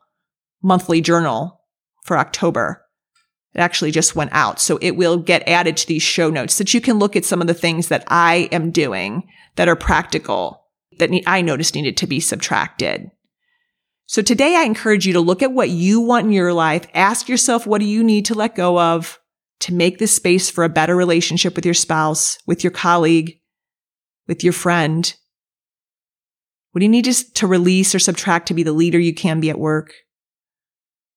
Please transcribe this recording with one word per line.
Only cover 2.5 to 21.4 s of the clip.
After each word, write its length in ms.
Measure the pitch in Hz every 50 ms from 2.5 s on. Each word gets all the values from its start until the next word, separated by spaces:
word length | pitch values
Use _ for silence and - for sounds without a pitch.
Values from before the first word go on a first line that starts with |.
| 147 120 107 73 - - _ _ _ _ _ _ _ _ _ _ _ _ _ _ _
It 60 | -
actually 300 | 175 175 - - 170 151
just 240 | 151 160 135 - -
went 180 | 156 147 - -
out. 280 | 151 131 104 - -
So 180 | - - 160 - -
it 140 | 180 -
will 200 | 180 180 170 170
get 320 | 175 165 - 175 160 - -
added 280 | 175 175 175 160 156 -
to 80 | -
these 160 | - 165 156 -
show 280 | - - - 165 156
notes 240 | 160 139 117 - -
so 100 | - 202
that 100 | - -
you 60 | 233
can 180 | - 269 226 208
look 180 | 202 202 -
at 80 | 214 202
some 160 | - 202 175
of 60 | 165
the 80 | 170 170
things 340 | - - 170 165 165 165 -
that 160 | 156 - - -
I 400 | - 170 170 165 170 180 160 - -
am 180 | 165 156 170
doing 580 | 165 175 147 127 98 95 87 101 110 180 - - _ - - _ _
that 120 | - 175 175
are 80 | 165
practical 920 | 165 - - 151 151 170 - 156 156 - - 104 92 90 - - - _ _ _ _ _ _ _ -
that 120 | - -
ne-, 140 | 185 180 -
I 160 | 170 185 190 175
noticed 320 | 160 139 139 160 - -
needed 220 | 147 151 127 - -
to 80 | 185
be 140 | - 143 156
subtracted. 880 | - - - - - - - - - - - - - - - - - - - _ _ _ _ _ _ _ _ _ _ _ _ _ _ _ _ _ _
So 160 | - - 220 202
today 340 | - 240 233 269 311 359
I 80 | 330 320
encourage 420 | 226 220 - - 226 214 196 175
you 60 | 190 170
to 80 | 175
look 220 | 170 175 190 185 269
at 100 | 262 254
what 180 | 254 214 131
you 300 | 180 165 175 190 214 233
want 260 | 233 233 247 233 208
in 60 | 220 208
your 200 | 190 175 175 175
life. 340 | 170 160 160 151 170 - - -
Ask 340 | 170 190 196 233 - - -
yourself, 380 | 254 233 - - 233 233 240
what 120 | 208 214 208
do 80 | 208
you 180 | 208 214 220 226
need 220 | 226 214 208 202
to 80 | - 226
let 200 | 214 208 220 -
go 240 | - 180 180 175 175
of 400 | 170 165 170 165 165 - - - _ _ _ _ _ _ _ _
to 140 | - - 175
make 240 | 175 170 185 180 -
this 140 | 220 208 -
space 380 | - - 180 180 190 185 -
for 140 | - 180 165
a 40 | 165
better 280 | 156 160 156 165 180
relationship 580 | 180 180 180 170 175 170 - 165 -